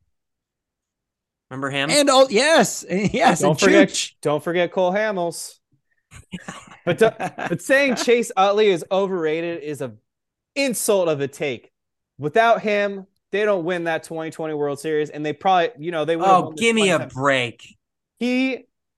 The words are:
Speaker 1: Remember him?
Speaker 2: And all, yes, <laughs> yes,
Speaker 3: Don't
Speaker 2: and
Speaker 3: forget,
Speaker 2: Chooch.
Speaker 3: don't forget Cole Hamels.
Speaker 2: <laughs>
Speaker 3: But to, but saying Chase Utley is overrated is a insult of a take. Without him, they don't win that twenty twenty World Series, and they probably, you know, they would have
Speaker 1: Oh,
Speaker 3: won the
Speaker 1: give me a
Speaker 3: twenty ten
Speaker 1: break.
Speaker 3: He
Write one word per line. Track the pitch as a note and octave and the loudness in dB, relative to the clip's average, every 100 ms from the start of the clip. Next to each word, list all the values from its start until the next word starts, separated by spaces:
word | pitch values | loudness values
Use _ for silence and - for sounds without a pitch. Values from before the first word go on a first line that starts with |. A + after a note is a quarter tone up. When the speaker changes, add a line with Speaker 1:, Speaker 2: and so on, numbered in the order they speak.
| _ _ _ _ _ _ _ _ _ _ _ _ _ _ _ | _ _ _ _ _ _ _ _ _ _ _ _ _ _ _
Speaker 1:
Remember | C3 C#3 | -8 -6
him? | C#3 C#3 | -2 0
Speaker 2:
And | C#4+ C#4+ | 2 4
all, | C4 C4+ | 4 4
yes, | G#3 C#4+ D#4+ G#3+ - - | 4 4 4 4 0 -6
<laughs> | |
yes, | F#3 G#3 B3 - - | -2 0 2 2 2
Speaker 3:
Don't | - | 2
Speaker 2:
and | D3+ | 4
Speaker 3:
forget, | G3 - - | 6 6 6
Speaker 2:
Chooch. | - - - | 2 -8 -6
Speaker 3:
don't | D3+ D3 | -2 -2
forget | F3 E3+ F3 | -2 -2 0
Cole | F#3+ F3+ | 0 0
Hamels. | G3 A3 G3 E3+ D#3+ - - _ _ _ _ _ | 0 -2 -2 -4 -6 -12 -18 _ _ _ _ _
Speaker 2:
<laughs> | - - F3+ - - - - - | -20 -18 -18 -16 -18 -20 -10 -4
Speaker 3:
But | E3+ | 2
to, | A3 - F3 - D3 | 2 2 -8 -8 -6
but | F3 | -6
saying | - C4+ C#4 A3+ | 0 2 2 0
Chase | - A#3+ A3+ - | 0 0 0 0
Utley | G3 G3+ A3 | 2 4 2
is | F3 F#3 | 2 0
overrated | F#3+ G3 F#3+ D#3 D#3+ E3+ E3+ | -2 -2 -2 -2 -2 -4 -8
is | D3 C#3 | -8 -8
a | C3+ G#2+ _ _ _ _ _ - | -10 -12 _ _ _ _ _ -4
insult | C#4 G#3+ - G3+ F3 | -2 -2 0 0 2
of | D3 | -2
a | C#3 | -4
take. | - D3 A#2 - _ _ _ _ - | -6 -6 -6 -12 _ _ _ _ -10
Without | C#3+ A3 A3+ G#3 | -2 2 2 2
him, | G3+ G#3 - G3 F#3+ _ _ | 0 -2 -2 -6 -14 _ _
they | G3 G#3+ | -2 0
don't | G3 | 0
win | E3 F3+ | -2 -4
that | E3 D#3+ | -2 -4
twenty | - D#3+ D#3+ | -6 -10 -10
twenty | - D#3+ D3+ | -8 -8 -4
World | D3 C#3+ | -4 -4
Series, | D#3+ D3+ D3+ | -4 -2 -2
and | D3 | -6
they | D3+ | -8
probably, | D3 G3 F#3 E3 C#3+ D#3 | -4 2 2 2 -4 -8
you | |
know, | E3+ D3+ | -4 -2
they | E3 | 0
would | F#3+ | 4
have | F#3 | 4
Speaker 1:
Oh, | D#3 | 2
Speaker 3:
won | D#3 | -2
the | |
Speaker 1:
give | A#3 A3 | 0 2
me | G3 | 2
a | D#3+ | 0
Speaker 3:
twenty | B2+ | -2
ten | C3+ | -2
Speaker 1:
break. | C#3 C3+ B2 - - _ _ _ _ _ | 0 0 -2 -8 -20 _ _ _ _ _
Speaker 3:
He | A#3+ B3+ C4 B3 - _ _ | -2 0 -2 -4 -12 _ _